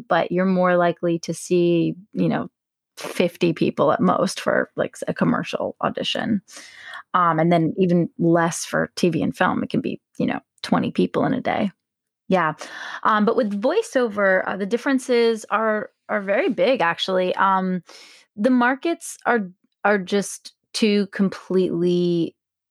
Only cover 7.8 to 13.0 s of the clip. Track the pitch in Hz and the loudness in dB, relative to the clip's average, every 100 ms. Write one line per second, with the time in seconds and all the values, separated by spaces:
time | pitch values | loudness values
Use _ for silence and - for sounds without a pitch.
7.8 | 185 175 165 - 170 170 170 - - 156 | 2 2 2 0 2 4 2 -2 -4 -4
8.8 | 165 - 180 - - - 180 - - - | -4 0 0 0 -4 0 0 0 -2 -4
9.8 | - - _ - - - - _ - 175 | -4 -8 _ -6 -4 -4 -10 _ -2 0
10.8 | 120 - 185 - - 95 - 87 202 - | 0 0 -2 0 -2 -2 -2 -2 -4 -6
11.8 | _ _ _ _ - 185 160 156 - - | _ _ _ _ -2 0 0 -4 -10 -14
12.8 | - - | -14 -4